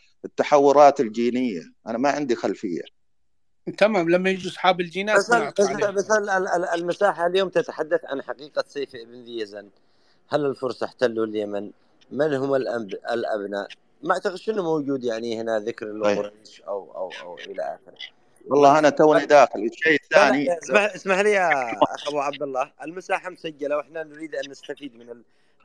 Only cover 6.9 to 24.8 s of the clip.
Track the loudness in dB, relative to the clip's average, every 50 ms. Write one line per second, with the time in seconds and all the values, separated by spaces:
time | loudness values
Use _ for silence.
6.9 | -2 0 0 0 0 0 -2 0 2 0 0 0 0 -2 -2 -2 -6 -8 -4 -2
7.9 | -2 -4 -2 -6 -8 -8 -8 -10 -12 -12 -14 -8 -6 -6 -6 -6 -8 -10 -10 -10
8.9 | -10 -16 -18 -18 -20 -20 -18 -12 -10 -10 -10 -10 -10 -16 -18 -18 _ _ _ _
9.9 | _ _ _ _ _ _ _ _ -2 -2 -2 -2 -4 -4 -6 -6 -6 -6 -8 -8
10.9 | -2 _ 0 0 0 -2 -4 -2 -2 -4 -6 -4 -6 -8 -8 -10 -14 _ _ _
11.9 | _ _ _ _ -4 -2 -2 0 0 -2 -2 0 0 0 0 -2 -4 -6 -8 -8
12.9 | -12 -10 -8 -6 -6 -4 -4 -4 -4 -6 -6 -6 -6 -8 -8 -10 -14 -20 _ _
13.9 | _ _ -6 -4 -4 -2 -2 -6 -6 -4 -6 -6 -4 -4 -2 -2 -2 -2 -2 -4
14.9 | -4 -4 -4 -4 -4 -4 -4 -6 -6 -4 -4 -2 -2 -2 -2 -4 -8 -8 -10 -10
15.9 | -8 -2 0 0 0 0 -2 -6 -10 _ _ -20 -20 -18 -10 -8 -8 -8 -8 -12
16.9 | -10 -10 -10 -10 -10 -14 -14 -14 -14 -14 -14 -12 -10 -8 -8 -8 -10 -12 _ -20
17.9 | -20 -20 -20 -20 _ _ _ _ _ _ -6 0 4 6 8 8 8 8 6 4
18.9 | 6 6 6 6 6 4 4 8 8 8 8 8 4 -2 -4 -4 -4 -2 0 0
19.9 | 0 0 0 _ 0 2 2 2 2 2 0 -2 -2 -4 -4 0 0 2 2 0
20.9 | -4 -6 -4 -2 0 2 2 2 2 2 2 2 0 0 -2 -4 0 0 0 0
21.9 | 0 -6 -8 -6 -4 -2 -4 -4 -4 -6 -8 -6 -4 -4 -6 -6 _ _ -16 -14
22.9 | -14 -14 -6 -4 -6 -4 -4 -10 -14 -12 -12 -12 -10 -8 -6 -4 -4 -4 -6 -8
23.9 | -12 -12 -12 -12 -14 -16 -14 -12 -10 -10 -10 -12 -14 -16 -14 -14 -14 -14